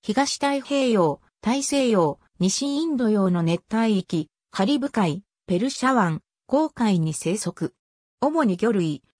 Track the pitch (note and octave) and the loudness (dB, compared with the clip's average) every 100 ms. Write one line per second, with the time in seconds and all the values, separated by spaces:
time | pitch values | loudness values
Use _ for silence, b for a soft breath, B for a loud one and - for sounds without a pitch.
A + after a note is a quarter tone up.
0 | - G#3+ C#4 - C#4 C#4 B3+ C#4+ C4 G#3+ | -2 -2 0 -2 -2 -2 -2 0 2 4
1 | D#3+ C#3+ _ _ - C4 C4+ C#4+ B3+ G#3 | 2 0 _ _ -2 -2 0 0 2 2
2 | D#3+ C#3 _ _ F3+ - C#4 C#4+ E4 C#4 | 2 -2 _ _ -2 0 -4 -2 -2 0
3 | A#3 G#3+ F#3+ F3+ E3 F3 _ A3 A3+ G3+ | 0 2 2 2 0 -2 _ -2 0 0
4 | - E3+ D#3 _ _ - G3 C#4+ C#4 - | 0 -4 -4 _ _ -2 0 0 0 0
5 | F3+ D3+ - _ - F3+ B3+ - B3+ B3+ | 0 -2 -10 _ -4 -2 -2 -2 0 2
6 | F3+ D#3 _ _ _ C4+ D#4 - A3+ F#3 | 0 -2 _ _ _ 0 0 0 0 2
7 | D#3 D3+ D#3+ G3 - - E3 _ _ _ | 0 -2 -4 -4 -6 -6 -8 _ _ _
8 | _ _ C4+ D#4+ C4 F3 A3 G#3+ E3 C#3+ | _ _ -2 0 0 0 0 0 -2 -4
9 | _ _ | _ _